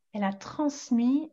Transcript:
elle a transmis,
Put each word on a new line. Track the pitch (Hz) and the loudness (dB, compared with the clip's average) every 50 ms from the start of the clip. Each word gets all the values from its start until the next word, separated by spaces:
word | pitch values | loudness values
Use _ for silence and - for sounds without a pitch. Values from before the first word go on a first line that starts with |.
| _ _ | _ _
elle | - 208 202 | -4 -2 -2
a | 196 | -2
transmis, | 196 - - - - - 302 294 277 - - - 247 233 240 247 269 294 311 311 | -2 -4 -10 -8 -4 -2 0 0 -2 -4 -2 0 2 4 4 4 4 2 0 -4